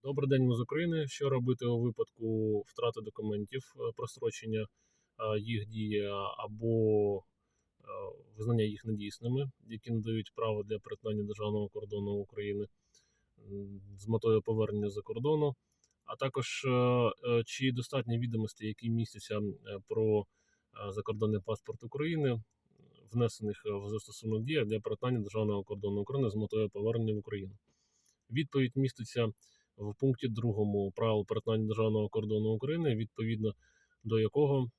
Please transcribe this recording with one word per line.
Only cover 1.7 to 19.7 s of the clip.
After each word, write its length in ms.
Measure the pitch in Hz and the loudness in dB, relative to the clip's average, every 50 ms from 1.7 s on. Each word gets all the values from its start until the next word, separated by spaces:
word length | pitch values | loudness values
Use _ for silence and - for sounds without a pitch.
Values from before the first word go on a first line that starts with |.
| 120 117 | 2 2
випадку 800 | 120 120 113 - 113 _ _ - 113 110 110 110 110 107 107 104 | 2 0 2 0 -2 _ _ -6 -2 0 2 2 2 2 2 0
втрати 400 | - - - - 120 117 113 117 | -2 -4 -6 0 0 0 0 -2
документів, 760 | 107 107 - - 107 107 104 104 104 - - 135 131 - _ | -10 -10 -8 -6 -4 -2 -2 -2 -4 -4 -6 -8 -8 -8 _
е, 160 | 123 120 117 113 | -6 -6 -6 -4
прострочення, 640 | - 120 117 - - 120 113 - - - 113 110 110 | -6 -8 -8 -6 -4 -4 -4 -4 -4 -6 -4 -2 -2
е, 760 | 107 - _ _ _ _ _ _ _ _ _ _ 113 110 107 107 | -4 -4 _ _ _ _ _ _ _ _ _ _ -2 0 0 -2
їх 280 | 104 113 117 107 104 | -2 -2 -4 -4 -4
дії 440 | 107 110 110 107 107 104 104 101 101 101 98 98 92 - - | -6 -6 -6 -4 0 0 0 0 0 -2 -2 -4 -4 -6 -8
або, 760 | 110 107 107 107 113 117 113 113 110 110 107 104 104 101 101 95 | -10 -10 -8 -4 0 2 4 4 6 6 6 6 4 4 2 0
е, 40 | - _ _ _ _ _ _ _ _ _ _ _ _ - 101 101 101 92 - 107 - - 107 | -4 _ _ _ _ _ _ _ _ _ _ _ _ -14 -12 -10 -10 -10 -12 -14 -20 -20 -12
визнання 280 | 107 110 117 120 113 107 | -6 -2 0 2 2 2
їх 200 | 107 104 104 - | 0 -2 -6 -6
недійсними, 680 | 113 110 104 101 101 - - 117 120 127 135 143 135 - _ _ 110 | -6 -6 -4 -6 -8 -10 -8 -4 -2 -2 -2 -2 -6 -8 _ _ -14
які 220 | 113 107 _ - | -14 -12 _ -4
надають 420 | 117 113 107 113 113 110 104 - _ | -4 -2 -2 -2 -2 -4 -4 -6 _
право 280 | - 113 110 107 107 | -4 -2 -2 -2 -2
для 160 | 101 101 107 101 | -2 -4 -6 -6
перетинання 460 | _ - 107 - - 110 107 107 104 | _ -10 -12 -8 -4 -4 -2 -2 -2
державного 440 | 101 104 104 107 104 104 107 104 98 | -4 -4 -4 -2 -2 0 -2 -2 -4
кордону 420 | _ 107 107 104 104 104 101 101 | _ -10 -8 -6 -6 -4 -4 -2
України, 560 | 101 101 101 - - 107 104 101 101 101 104 - _ _ _ _ _ _ _ _ _ _ _ _ _ _ | -4 -4 -6 -6 -8 -8 -6 -4 -4 -4 -6 -8 _ _ _ _ _ _ _ _ _ _ _ _ _ _
м, 420 | 107 101 101 101 101 98 101 98 98 101 101 98 | -16 -12 -10 -10 -10 -10 -12 -14 -16 -16 -18 -12
з 100 | 101 107 | -2 0
метою 340 | 113 107 - 117 110 110 | 0 2 4 6 4 4
повернення 480 | - - 110 110 107 104 104 104 104 104 | 4 2 2 2 2 2 2 0 0 -2
за 120 | 98 104 | -2 -4
кордону? 520 | - - 110 117 123 147 156 151 147 143 135 _ _ _ _ _ _ _ _ _ _ | -6 -6 -6 -2 0 2 2 4 2 2 0 _ _ _ _ _ _ _ _ _ _
А 120 | - 110 | -14 -6
також, 480 | - 135 131 - 135 120 - - - - | -4 -4 -2 0 -2 -4 -2 -6 -2 0
е, 60 | 131 | 2
е, 720 | 127 123 123 123 123 123 120 110 - _ - 123 120 117 113 | 4 6 6 6 6 6 4 4 2 _ 0 2 2 2 2
чи 260 | - - - 135 131 | 0 -4 0 0 0
достатньо 460 | 123 123 123 - - 135 117 117 117 117 | 0 0 -4 -2 -2 -2 0 0 0 0
відомостей, 500 | 120 120 113 110 110 110 - - 110 107 | 0 0 0 0 0 -2 -4 -6 -6 -6
які 220 | 107 - 117 117 | -6 -4 -2 0
містяться, 480 | 113 117 113 - - 107 - - 107 104 | 2 2 0 -2 -4 -14 -8 -4 -2 -2
е, 400 | 104 101 90 - - 104 | 0 -2 -4 -6 -10 -10